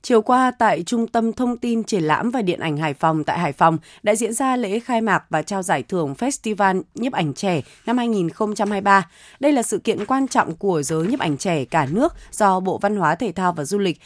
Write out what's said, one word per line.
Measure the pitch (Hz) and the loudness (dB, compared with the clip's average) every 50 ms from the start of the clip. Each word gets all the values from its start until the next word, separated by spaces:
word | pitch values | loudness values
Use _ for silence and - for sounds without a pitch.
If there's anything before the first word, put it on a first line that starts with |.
Chiều | - - 254 214 | 0 4 2 4
qua, | 214 - 247 254 262 254 | 4 4 2 4 4 2
tại | 240 _ 233 214 175 160 175 | 2 _ 2 2 2 0 -2
Trung | - 247 226 233 | -2 -2 -2 -2
tâm | - - 233 226 226 214 | 0 0 0 0 0 -2
Thông | - 254 247 240 | -2 -2 -2 -2
tin | 226 - 240 233 226 214 | -4 -2 -2 -2 -2 -2
Triển | - 226 190 160 | -2 -2 0 2
lãm | 151 151 - 170 240 | 2 2 2 0 -2
và | 233 254 | -2 0
Điện | 240 180 - - | 0 -2 -2 -2
ảnh | - 160 147 | -2 -4 -4
Hải | 147 160 151 139 | -2 -4 -4 -4
Phòng | - - 160 160 156 147 | 0 0 0 0 0 -2
tại | - - 170 | -2 -2 -2
Hải | 175 151 143 | -2 -4 0
Phòng | - 175 165 165 160 - - - - - | 4 4 4 4 2 -4 -10 -20 -4 0
đã | 208 220 | 0 0
diễn | 220 240 208 233 | 2 0 -4 -2
ra | - 269 262 254 | -2 0 0 0
lễ | 254 233 190 196 233 | 0 -2 -2 -4 -4
khai | 233 - 247 226 | -2 -2 -2 0
mạc | 226 220 185 151 - _ | 2 2 0 0 0 _
và | 165 156 | -2 -2
trao | 156 - 202 190 180 | -2 -2 -6 -4 0
giải | 180 175 143 - | 0 0 -2 -2
thưởng | - 196 180 160 139 139 - | -2 -2 -2 -2 -2 -4 -4
Festival | 240 254 - - - 220 214 185 202 190 185 190 - _ _ | -4 -4 -4 -4 -4 -6 -2 2 2 2 2 0 -4 _ _
Nhiếp | - 226 262 247 | -6 -6 -4 -2
ảnh | - 175 147 131 | -2 -2 -2 -2
trẻ | - - 196 180 151 123 - - _ _ | -2 -2 0 0 -2 -2 -6 -18 _ _
năm | - 233 | -2 0
hai | 254 240 | 0 0
nghìn | 233 226 202 175 160 | 0 0 0 0 -2
không | - - 220 214 214 | -2 -2 -4 -4 -2
trăm | - 214 202 | -2 -2 -2
hai | 208 190 | -2 0
mươi | 196 | 2
ba. | 202 196 196 185 - _ - - - - _ | 4 4 4 4 0 _ -20 -20 -20 -10 _
Đây | - 302 | 2 2
là | 302 262 220 | 2 2 0
sự | - 220 190 | 0 -2 -2
kiện | _ 233 202 165 208 | _ -2 -2 -2 -2
quan | - 254 269 269 | -2 0 -2 -2
trọng | 254 - 247 - - 165 | 0 0 0 0 0 -4
của | - - 202 180 156 | -4 -2 0 0 0
giới | 143 - 160 160 165 | 0 -2 -2 -2 0
nhiếp | 196 262 277 | -2 -2 -2
ảnh | - 170 147 | -2 -2 -2
trẻ | 131 - 196 170 151 127 | -2 -2 -2 -2 -2 -2
cả | - - 160 143 | 0 0 0 0
nước | 131 151 214 277 339 - - - - | 2 0 0 0 0 -2 -6 -20 -16
do | - - 220 196 185 185 | -2 2 2 2 2 2
Bộ | 185 190 156 | 0 -2 -4
Văn | - - 202 214 | -2 -2 -2 0
hóa, | 202 175 151 160 | 2 2 0 0
Thể | - 262 208 | 0 -2 -6
thao | 196 196 185 180 170 | -4 0 0 0 0
và | 165 147 | -2 -4
Du | 135 202 208 | -2 0 0
lịch | 202 180 156 - - | 0 0 -2 -4 -10